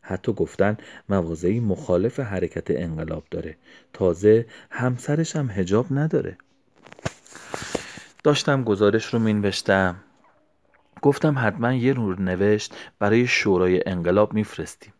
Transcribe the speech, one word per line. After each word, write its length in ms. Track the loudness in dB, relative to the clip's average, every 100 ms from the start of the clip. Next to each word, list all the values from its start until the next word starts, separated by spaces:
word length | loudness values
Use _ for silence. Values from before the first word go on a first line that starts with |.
حتی 320 | -8 -6 -4
گفتن 440 | -2 -4 0 0 0 -10 -20 -4
مواضعی 500 | -2 -2 -2 -2 0
مخالف 600 | -2 -4 0 0 0 -4
حرکت 520 | -6 -4 -4 -6 -4
انقلاب 520 | -4 -4 -6 -8 -10 -10
داره. 260 | -10 -10 -14 _ -20 _
تازه 520 | 0 0 4 6 6 4 -14 -16
همسرش 640 | -4 -2 -2 -2 -2 -2 -4
هم 160 | -4
حجاب 340 | -2 0 0 2
نداره." 460 | 0 0 -2 -4 -12 _ _ _ _ -20 -12 -12 -12 -20 -20 -14 -12 -10 -10 -12 -18 -20 _
داشتم 400 | 2 2 2 0
گزارش 420 | 0 4 4 2 0
رو 140 | 0
مینوشتم. 840 | 2 2 0 -2 2 2 2 -2 -14 _ _ _ _ _ _ _ _ 0
گفتم: 360 | 2 2 0 2
"حتماً 360 | -2 0 -2
یه 200 | 0 0
نوشت 800 | 0 -2 -2 -2 0 2 2 -2 -14 -20 _
برای 280 | 2 2 2
شورای 540 | 0 2 2 4 2 0
انقلاب 480 | -2 2 2 2
می‌فرستیم." 600 | 0 -4 -8 -12 -14 -20